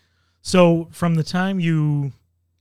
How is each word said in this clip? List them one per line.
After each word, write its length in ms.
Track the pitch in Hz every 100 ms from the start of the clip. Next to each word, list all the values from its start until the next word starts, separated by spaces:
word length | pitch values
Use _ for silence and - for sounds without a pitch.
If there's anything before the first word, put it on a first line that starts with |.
| _ _ _ _
So 480 | - 185 170 165 165
from 240 | - 175 160
the 80 |
time 360 | 147 180 190 196
you 500 | 165 160 151 147 139 - _ _ _ _